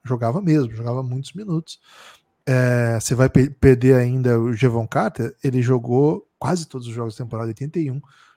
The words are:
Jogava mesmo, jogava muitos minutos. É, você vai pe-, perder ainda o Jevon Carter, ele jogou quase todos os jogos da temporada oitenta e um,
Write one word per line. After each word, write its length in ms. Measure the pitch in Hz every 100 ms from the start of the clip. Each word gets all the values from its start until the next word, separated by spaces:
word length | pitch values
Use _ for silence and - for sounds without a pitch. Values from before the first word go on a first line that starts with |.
Jogava 380 | - 123 117 143
mesmo, 340 | 190 156 120 113
jogava 260 | 117 127
muitos 300 | 127 127 139
minutos. 480 | 180 214 165 160 - _ - - - _ _ -
É, 540 | 127 127 123 117 113
você 160 | - 123
vai 140 | 131
pe-, 200 | - 135
perder 460 | - 139 127 127 127
ainda 420 | 123 131 123 117
o 140 | 117
Jevon 360 | 113 131 117 113
Carter, 480 | 139 208 - - -
ele 200 | 143 127
jogou 680 | 120 127 123 123 147 190 - _
quase 300 | - 180 156
todos 200 | 131 120
os 60 |
jogos 220 | 117 117 110
da 80 |
temporada 240 | 120 110 113
oitenta 320 | 110 139 175
e 100 | 147
um, 120 | 131 - _ _